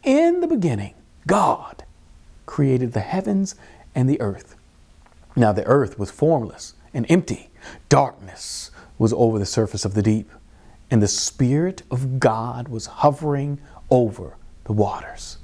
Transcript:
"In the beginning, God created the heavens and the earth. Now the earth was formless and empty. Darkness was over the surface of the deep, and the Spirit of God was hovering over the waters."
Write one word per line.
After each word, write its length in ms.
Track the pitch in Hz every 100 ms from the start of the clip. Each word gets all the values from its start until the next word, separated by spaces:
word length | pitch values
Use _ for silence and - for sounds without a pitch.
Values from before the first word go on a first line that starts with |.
"In 380 | 277 277 339 359
the 60 | 349
beginning, 460 | 302 170 110 98 - - - 147
God 580 | 202 185 - - - - - - - - - -
created 480 | - 143 127 127
the 60 | 120
heavens 560 | 101 190 214 196 196 - - - - -
and 140 | 131
the 100 | 147
earth. 360 | 110 95 - - _ _ _ - - _ - -
Now 160 | 113
the 140 | 101 -
earth 320 | 135 113 -
was 120 | 101
formless 640 | - 147 160 113 - - - -
and 120 | - 117
empty. 400 | 170 165 110 - - - - -
Darkness 840 | 139 135 - 98 - - - - - - -
was 160 | 113
over 240 | 110 117 110
the 80 | 98
surface 400 | - 107 104 101
of 80 |
the 80 | 101
deep, 300 | 104 107 104 - - - - - -
and 120 | 120
the 60 | 104
Spirit 760 | - - - 127 143 175 190 -
of 280 | 127 131 131
God 480 | 127 110 117 123 120
was 200 | 113 -
hovering 720 | - 147 143 156 143 143 143 - - -
over 460 | 127 117 101 85 - - - -
the 80 |
waters." 640 | 107 101 - - - - -